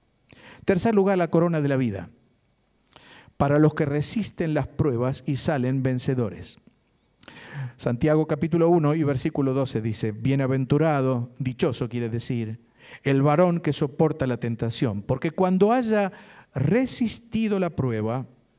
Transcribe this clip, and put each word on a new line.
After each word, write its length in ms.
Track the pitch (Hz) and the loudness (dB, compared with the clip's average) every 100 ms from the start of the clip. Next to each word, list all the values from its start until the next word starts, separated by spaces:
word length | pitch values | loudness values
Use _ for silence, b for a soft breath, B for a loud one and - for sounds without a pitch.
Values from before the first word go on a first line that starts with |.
| _ _ _ B B B | _ _ _ B B B
Tercer 300 | - 190 226 | 0 2 2
lugar, 240 | 208 190 190 | 2 4 2
la 100 | 165 | 2
corona 320 | 165 170 160 | 2 2 2
de 80 | 143 | 0
la 80 | 131 | 0
vida. 320 | 123 95 82 - _ _ _ _ _ _ _ B B B B - | 0 -4 -10 -18 _ _ _ _ _ _ _ B B B B -2
Para 220 | 139 147 | 2 6
los 160 | 156 | 4
que 100 | 151 | 4
resisten 720 | 147 147 143 226 190 - 165 | 0 -2 -2 -4 -4 -4 -2
las 120 | 151 131 | -2 -2
pruebas 580 | - 156 117 127 139 - | -2 0 0 0 -2 -4
y 100 | 135 | -4
salen 460 | - 147 123 135 | -2 0 0 0
vencedores. 760 | 131 127 139 127 110 82 85 - _ _ _ _ _ _ B B B 147 127 - | 0 -2 -2 -2 -2 -6 -14 -16 _ _ _ _ _ _ B B B -12 -12 -6
Santiago 500 | 127 120 151 156 156 | -4 0 2 2 0
capítulo 440 | 147 160 165 165 | -2 -2 2 4
uno 240 | 175 147 | 4 2
y 80 | 165 | 0
versículo 500 | 143 131 156 147 135 | 0 -2 -2 -2 0
doce 300 | 131 131 113 | 0 -2 -2
dice, 300 | 117 107 110 | -4 -4 -4
"Bienaventurado", 1160 | 107 117 139 131 135 127 147 160 143 131 123 123 - | -2 -2 0 0 0 2 2 2 2 0 -2 -4 -6
dichoso 500 | 127 120 165 120 120 | -6 -2 -2 -2 -4
quiere 220 | 120 117 | -4 -4
decir, 500 | 113 - 120 110 113 B B B B | -4 -4 -4 -6 -10 B B B B
"el 200 | 143 135 | 0 2
varón 380 | 147 147 180 170 | 4 4 4 2
que 120 | 160 | -2
soporta 540 | 139 143 - 156 156 127 | -2 -2 0 0 0 -2
la 100 | 117 | -2
tentación, 640 | 120 117 117 - 127 101 | -4 -4 -4 -2 -2 -2
porque 300 | - - 165 | -4 -4 -2
cuando 420 | - 185 185 202 | 0 2 4 4
haya 400 | 247 226 208 190 B B B B | 2 2 0 0 B B B B
resistido 1040 | - - 226 254 - 226 - - 220 220 196 | -2 2 2 0 -2 -4 -4 -6 -4 0 0
la 120 | 175 | -2
prueba", 560 | - 127 110 107 127 - _ _ | -2 -2 0 -2 -2 -6 _ _